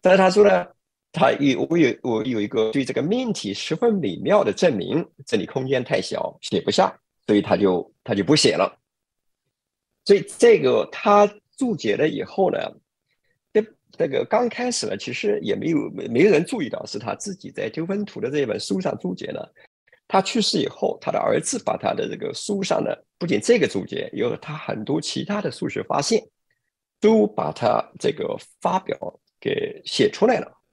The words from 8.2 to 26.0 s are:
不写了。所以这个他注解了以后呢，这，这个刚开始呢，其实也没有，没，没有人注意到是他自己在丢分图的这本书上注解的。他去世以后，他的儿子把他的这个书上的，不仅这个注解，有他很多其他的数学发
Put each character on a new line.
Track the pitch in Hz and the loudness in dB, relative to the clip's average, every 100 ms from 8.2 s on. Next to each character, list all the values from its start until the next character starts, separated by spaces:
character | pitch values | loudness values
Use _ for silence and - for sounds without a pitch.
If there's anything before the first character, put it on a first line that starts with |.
不 | 90 156 | 2 4
写 | - | 4
了。 | 78 95 _ _ _ _ _ _ _ _ _ _ _ _ _ | 2 -2 _ _ _ _ _ _ _ _ _ _ _ _ _
所 | - | 2
以 | 196 - - | 2 2 2
这 | 240 202 | 6 6
个 | 135 113 - | 4 2 -2
他 | - 214 208 208 - _ - | -4 4 6 4 0 _ -6
注 | 254 185 | -4 -2
解 | 110 - | -2 0
了 | 151 | 0
以 | 104 | -2
后 | 95 - 190 | -8 0 0
呢， | - - - _ _ _ _ _ _ _ | 0 -6 -12 _ _ _ _ _ _ _
这， | 208 220 _ _ _ | -2 -2 _ _ _
这 | 160 | -2
个 | 135 | -2
刚 | - 220 247 | 0 0 0
开 | - 247 | -2 -4
始 | 240 107 | -4 -4
呢， | 101 | -6
其 | - | -8
实 | 120 202 208 | -4 -2 -2
也 | - | -2
没 | 98 - | -4 0
有， | 160 - | -2 -2
没， | - - | -8 -4
没 | 117 | 4
有 | 196 | 4
人 | 156 | 4
注 | 175 240 | 2 -6
意 | 139 | -6
到 | - - | -8 -10
是 | - | -10
他 | 113 | -8
自 | - 208 | -8 -10
己 | 190 - | -12 -14
在 | - 107 | -8 -8
丢 | - | -6
分 | 165 196 | -6 -6
图 | 208 - | -6 -6
的 | 113 | -4
这 | 147 127 | -2 -2
本 | 101 | -4
书 | - - | -4 -4
上 | - 104 | -4 -4
注 | 185 | -6
解 | 185 - | -8 -8
的。 | - - _ - _ _ _ _ | -10 -12 _ -20 _ _ _ _
他 | 190 | 0
去 | 196 233 | 0 0
世 | 208 - | 0 0
以 | - | -2
后， | - - - | -4 -6 -4
他 | - | -4
的 | - | -2
儿 | - 113 | 0 0
子 | - 247 | -2 -6
把 | - - | -4 -2
他 | 101 | -2
的 | - 110 | -2 -4
这 | 110 | -6
个 | - | -8
书 | - - 202 | -8 -6 -4
上 | 190 - | -2 -2
的， | - - _ _ | -2 -6 _ _
不 | 175 | -2
仅 | - | -2
这 | - 233 | 2 2
个 | 123 | 2
注 | 101 - | -2 -6
解， | - - | -8 -8
有 | - 120 - | -4 -4 -4
他 | - | -10
很 | 147 - 107 | -12 -8 -6
多 | 110 151 | -2 -4
其 | 156 - | -2 -6
他 | - 208 | -4 -4
的 | 170 | -4
数 | - - | -6 -6
学 | - | -6
发 | - - | -2 -2